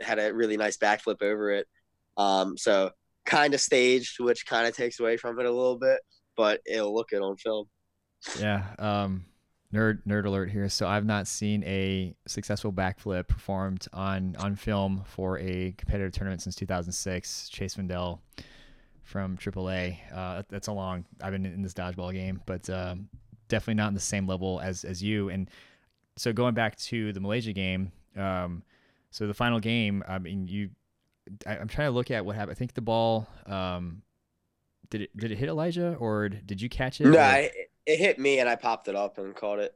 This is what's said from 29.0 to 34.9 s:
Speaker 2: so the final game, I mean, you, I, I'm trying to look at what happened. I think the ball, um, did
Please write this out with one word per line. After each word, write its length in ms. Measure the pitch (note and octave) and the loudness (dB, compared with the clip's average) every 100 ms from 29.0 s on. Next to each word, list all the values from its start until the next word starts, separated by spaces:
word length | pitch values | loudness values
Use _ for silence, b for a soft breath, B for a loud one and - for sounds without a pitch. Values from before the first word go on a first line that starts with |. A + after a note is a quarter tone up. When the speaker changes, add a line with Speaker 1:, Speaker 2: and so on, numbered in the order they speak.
| _ | _
Speaker 2:
so 160 | - G#2+ | -6 -4
the 60 | |
final 260 | G2+ A#2+ A#2 | 0 0 2
game, 440 | A2 A#2 G#2+ G2 - | 0 2 2 0 -4
I 120 | F#2+ | -6
mean, 280 | F2 G2 F#2 | -6 -6 -4
you, 240 | G2+ G2+ - _ _ _ _ - G2+ - | -4 -6 -10 _ _ _ _ -20 -14 -8
I, 100 | G#2+ | -8
I'm 100 | G#2+ | -6
trying 200 | - D3 | -2 0
to 40 | |
look 200 | A#2+ B2 | 0 0
at 140 | A#2 F#2+ | -2 -2
what 100 | G#2 | -4
happened. 200 | G#2 - | -6 -6
I 40 | |
think 140 | B2 - | -6 -4
the 60 | |
ball, 460 | A2+ A2+ A2+ A2+ A2 b - | 0 2 4 2 -2 b -8
um, 560 | F#2+ F#2 F2+ F2 F2+ - _ _ _ _ _ _ _ | -4 -4 -4 -6 -10 -18 _ _ _ _ _ _ _
did 120 | - | -10